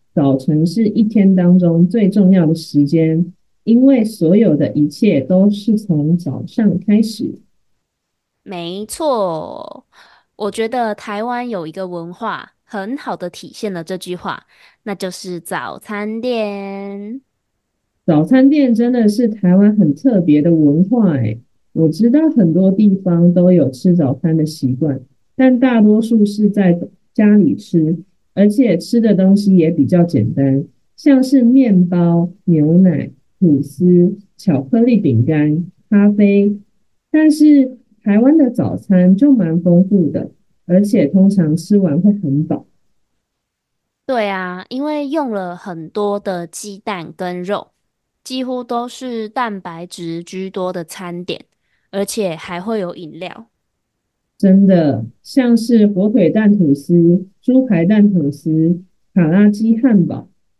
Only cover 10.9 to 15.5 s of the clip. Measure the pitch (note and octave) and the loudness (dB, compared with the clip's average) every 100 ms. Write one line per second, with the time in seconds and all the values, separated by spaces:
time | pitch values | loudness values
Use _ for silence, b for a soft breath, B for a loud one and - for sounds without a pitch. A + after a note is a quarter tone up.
10.9 | G#3 - G#3 A#3 B3 B3 G3+ D#3+ F3 F#3 | -6 -10 -10 -8 -8 -8 -10 -10 -10 -10
11.9 | F3 E3+ F3+ A3 D#3+ - _ _ G#3 G3 | -10 -12 -12 -10 -10 -14 _ _ -12 -10
12.9 | C#4 - F3 F3+ - - - G#3+ F3+ E3 | -10 -10 -10 -10 -14 -20 -12 -10 -10 -10
13.9 | F#3 F3+ F3 F#3+ - - b b b A3 | -12 -10 -12 -10 -12 -16 b b b -14
14.9 | G3 F#3 F3+ F#3+ F3 - | -10 -10 -12 -14 -14 -10